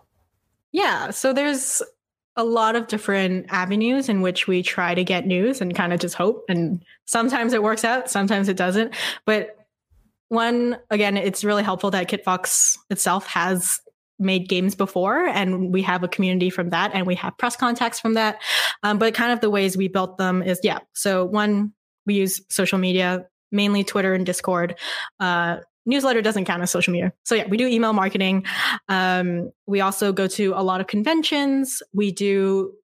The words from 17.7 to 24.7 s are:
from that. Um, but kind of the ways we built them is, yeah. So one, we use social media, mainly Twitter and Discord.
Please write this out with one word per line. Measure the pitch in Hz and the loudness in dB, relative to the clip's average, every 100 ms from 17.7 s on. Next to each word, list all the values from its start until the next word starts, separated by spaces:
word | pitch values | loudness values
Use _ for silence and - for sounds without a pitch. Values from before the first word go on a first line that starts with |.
| 240 233 - | 0 -2 -2
from | 220 | 0
that. | 220 220 208 - - - - | 2 0 -2 -4 -2 -2 -2
Um, | 208 208 | 0 2
but | 226 | 2
kind | 226 240 | 2 0
of | 233 | 2
the | 220 | 2
ways | 202 196 185 | 2 2 0
we | 190 | 0
built | 190 185 185 | 0 -2 -2
them | 185 185 | 0 0
is, | 185 180 | 0 0
yeah. | 208 - - | 0 -2 -8
So | - 202 185 | -6 0 0
one, | 180 208 208 202 208 - _ _ - | 0 0 2 2 0 -6 _ _ -2
we | |
use | 202 190 - - | 0 0 -2 -6
social | - 185 190 | -2 0 0
media, | 185 185 180 180 185 _ - | 2 2 0 -2 -6 _ -6
mainly | 202 202 202 | 0 2 2
Twitter | 196 208 190 | 0 0 2
and | 185 | 0
Discord. | 180 180 - 180 175 | 0 -2 -2 0 -2